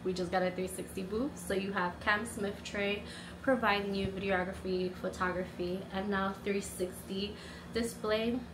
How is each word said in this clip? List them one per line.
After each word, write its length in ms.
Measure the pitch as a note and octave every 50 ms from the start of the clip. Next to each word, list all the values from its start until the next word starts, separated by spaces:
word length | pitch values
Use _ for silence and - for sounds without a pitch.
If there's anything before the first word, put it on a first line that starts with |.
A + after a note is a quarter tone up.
| -
We 100 | F#3 F#3
just 180 | F3+ F3+ E3+
got 100 | F#3+ F#3
a 80 | F#3 F3+
three 180 | F3+ F3+ F#3 F#3
sixty 340 | - - F3+ - - G3
booth. 300 | F#3+ F3+ G#3 A3 C4 D4+ -
So 160 | - - -
you 180 | G3 F#3+ G3 G3
have 280 | G3 G3 F3+ F3+ - -
Cam 240 | - A3 G#3 G#3+ A#3
Smith 400 | - - A3+ G3+ - G3+ - -
Trey 380 | - - G#3 G3+ G3+ G#3 G#3+ - - - - - - - -
providing 520 | - C#4 C4 A#3 A#3 G#3 G3+ G3+ G3+ G3+ G3
you 120 | G3 G3
videography, 880 | F#3+ F#3+ F#3 F#3+ G3 F#3+ F3+ F3+ F#3+ F#3+ - - F#3+ F#3 F#3 F#3 F3+ F#3
photography, 840 | - - F#3 F#3 - F#3+ F3+ F3 F3+ F#3 F3+ - - F3+ F3 F3+ F#3+ F3+ -
and 160 | F#3+ F#3+ G3 G#3
now 260 | G3+ F#3+ F#3+ G3 G3+ - -
three 180 | G#3 G3+ G3+
sixty 760 | G3 - - - F3+ F3+ - - - - G3 G3 G3+ G#3 - - - - - - - - -
display 640 | A3+ A#3 A3+ - - - G#3+ G#3+ A3 A3+ A#3 A#3+ C4 A#3+ -